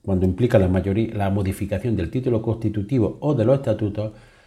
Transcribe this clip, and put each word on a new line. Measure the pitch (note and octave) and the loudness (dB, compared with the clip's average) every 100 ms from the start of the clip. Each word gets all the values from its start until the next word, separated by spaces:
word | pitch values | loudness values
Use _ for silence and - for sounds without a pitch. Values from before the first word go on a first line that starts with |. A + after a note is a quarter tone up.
cuando | F#2+ F#2 | -2 2
implica | F#2 F2+ A#2+ G#2+ | 2 2 4 4
la | F#2 | 4
mayoría, | F#2 F#2+ G2+ A2+ | 2 0 0 -2
la | G2+ G2 | -2 -2
modificación | G2+ G2 - G2+ F#2+ B2 G2+ | 0 -2 -4 -4 -4 -2 -2
del | E2 | -2
título | C3 B2+ A2+ | -2 0 0
constitutivo | A2+ A2+ G#2+ G2+ G2 C3 G2 - | -2 -2 -2 -4 -2 0 0 0
o | D3 | -2
de | A#2+ | 2
los | A2 C#3 | 2 2
estatutos, | A#2+ G#2+ G#2+ G#2 G#2+ - - - | 0 -2 -2 -4 -8 -10 -20 -20